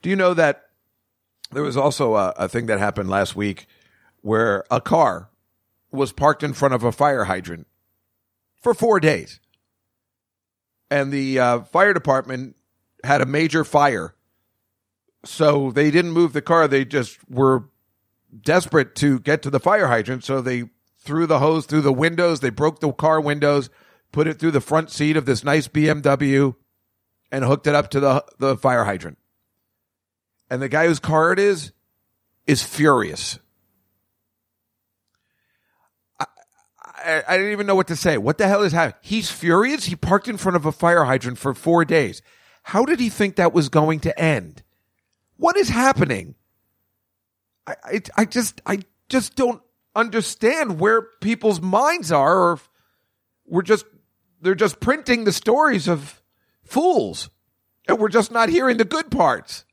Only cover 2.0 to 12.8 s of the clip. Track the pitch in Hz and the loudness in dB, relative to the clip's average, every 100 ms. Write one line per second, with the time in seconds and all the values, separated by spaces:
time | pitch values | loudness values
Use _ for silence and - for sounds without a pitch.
2 | 127 107 95 - 92 117 117 104 101 101 | 0 0 -2 -4 -6 -6 -4 -2 -2 -4
3 | 95 95 95 - 104 95 - _ _ _ | -4 -2 -2 -4 -6 -6 -14 _ _ _
4 | _ _ 104 110 113 101 - 120 - 156 | _ _ -4 0 0 -2 -2 -4 0 2
5 | 147 87 98 _ _ _ _ _ _ 135 | 2 0 -12 _ _ _ _ _ _ -6
6 | 139 - 143 147 147 131 139 127 120 113 | -6 0 0 0 -6 -2 0 0 -2 0
7 | 147 135 98 92 85 85 - _ _ _ | 0 0 -2 -4 -6 -14 -16 _ _ _
8 | _ _ _ _ _ _ 240 233 233 208 | _ _ _ _ _ _ -2 2 4 4
9 | 156 113 76 - _ _ _ _ _ _ | 4 0 -4 -20 _ _ _ _ _ _
10 | _ _ _ _ _ _ _ _ _ 143 | _ _ _ _ _ _ _ _ _ -4
11 | 139 139 135 131 123 120 104 165 196 185 | -2 -4 -2 0 2 0 -2 0 2 2
12 | 151 135 127 127 131 _ _ _ | 0 0 0 -10 -12 _ _ _